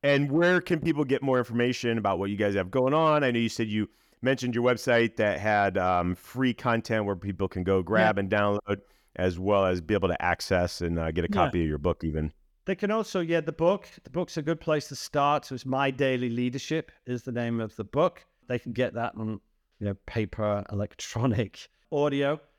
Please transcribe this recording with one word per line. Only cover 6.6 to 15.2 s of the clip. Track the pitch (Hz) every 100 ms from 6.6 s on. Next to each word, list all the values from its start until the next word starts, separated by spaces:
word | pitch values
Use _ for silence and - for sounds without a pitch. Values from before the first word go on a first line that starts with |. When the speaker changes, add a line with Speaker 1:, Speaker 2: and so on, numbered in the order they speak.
| 127 113 - 110 104
Speaker 1:
where | 95
people | 101 92 95
can | -
go | 90 95
grab | 87 110 110 101
Speaker 2:
Yeah. |
Speaker 1:
and | 98
download, | 104 101 101 - 101 _ _ _ -
as | 92 87
well | 92 101
as | 95 92
be | 80
able | 104 92
to | 85
access | 87 87 - 92 87 -
and, | 87 85
uh, | 80
get | 80
a | 85
Speaker 2:
Yeah. | 101 85
Speaker 1:
copy | 90
of | 80
your | 76
book | 76 -
even. | 80 76 78 - _ _ -
Speaker 2:
They |
can | 190 202
also, | 220 214 190
yeah, | 170 165
the | 160
book. | 160 165 196 - -
The | -
book's | 143 180 -
a |
good | 147 160
place | - 151 -
to | 139
start. | - 147